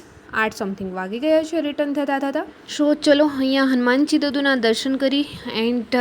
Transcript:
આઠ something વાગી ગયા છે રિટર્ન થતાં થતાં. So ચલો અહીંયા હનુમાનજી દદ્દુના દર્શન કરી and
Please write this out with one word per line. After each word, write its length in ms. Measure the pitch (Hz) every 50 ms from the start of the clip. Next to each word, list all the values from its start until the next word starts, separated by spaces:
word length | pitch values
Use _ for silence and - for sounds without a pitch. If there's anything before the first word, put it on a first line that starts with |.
| - - - - - - - 226
આઠ 140 | 220 214 - -
something 320 | 214 196 196 - 196 190 185
વાગી 220 | 185 185 190 214 240
ગયા 180 | 277 311 311 320 320 311
છે 120 | 330 330 285
રિટર્ન 260 | 294 285 - 294 285 285
થતાં 260 | 294 285 285 277 269 277
થતાં. 280 | 277 269 302 381 - - - - - -
So 100 | - 294 294 302 294 -
ચલો 180 | 311 285 285 302 302 277 262
અહીંયા 260 | 262 262 269 269 269 262
હનુમાનજી 460 | 262 247 247 247 247 269 294 294 311 302
દદ્દુના 300 | 302 285 240 285 277 277 269 254 220
દર્શન 280 | 226 226 - - 269 269 262
કરી 240 | 277 269 269 285 285 - - - - 240 - 220
and 340 | 226 233 247 247 220 - - 247